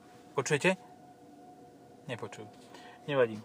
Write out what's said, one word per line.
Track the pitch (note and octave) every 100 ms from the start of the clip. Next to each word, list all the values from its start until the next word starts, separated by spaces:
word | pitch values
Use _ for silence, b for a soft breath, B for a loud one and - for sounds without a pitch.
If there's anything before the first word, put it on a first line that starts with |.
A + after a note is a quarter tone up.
| - - -
Počujete? | - - D3 F3 F#3+ - - - - - - - - - - - - -
Nepočujú. | - A2 - G#2+ - B B B B
Nevadí. | - C#3 A2+ G#2+